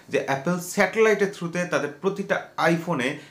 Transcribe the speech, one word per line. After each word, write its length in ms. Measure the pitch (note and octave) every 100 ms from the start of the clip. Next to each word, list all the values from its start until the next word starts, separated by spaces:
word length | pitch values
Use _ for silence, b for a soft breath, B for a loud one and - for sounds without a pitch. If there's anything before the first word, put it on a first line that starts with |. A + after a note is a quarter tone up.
| B
যে 140 | C3 -
অ্যাপল 340 | C#3 E3 F3
স্যাটেলাইটের 720 | - G3+ F#3+ A3 A3 G3+ F#3+
through-তে 340 | - E3+ F3 F3
তাদের 240 | D3 C#3+ -
প্রতিটা 480 | F#3+ F3+ F#3+ F3+ - -
iPhone-এ 600 | E3 E3+ - B2 B2 D3 B